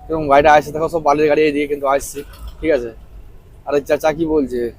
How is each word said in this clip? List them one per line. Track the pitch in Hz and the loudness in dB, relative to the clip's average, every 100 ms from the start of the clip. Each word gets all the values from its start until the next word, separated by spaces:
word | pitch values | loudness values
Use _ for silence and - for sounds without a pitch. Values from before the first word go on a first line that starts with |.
| - | -8
এরকম | 160 147 | -4 4
গাড়িটা | 139 151 | 6 6
আসছে | 151 147 | 4 2
দেখো, | 151 160 | -4 -4
সব | 165 | -2
বালির | 151 147 151 | 0 2 2
গাড়ি | 151 | 2
এইদিকে | 156 143 147 | 2 0 -4
কিন্তু | 143 139 | -4 -2
আসছে, | 139 - 139 - - - - | -2 -4 -12 -14 -16 -18 -8
ঠিক | 156 | -2
আছে? | 143 117 110 - - - - - - - | -2 -2 -12 -20 -20 -20 -20 -20 -16 -4
আর | |
এই | 143 | -4
চাচা | 135 147 160 | 0 0 0
কি | 156 165 | -2 0
বলছে, | 156 127 123 120 | 0 0 -4 -6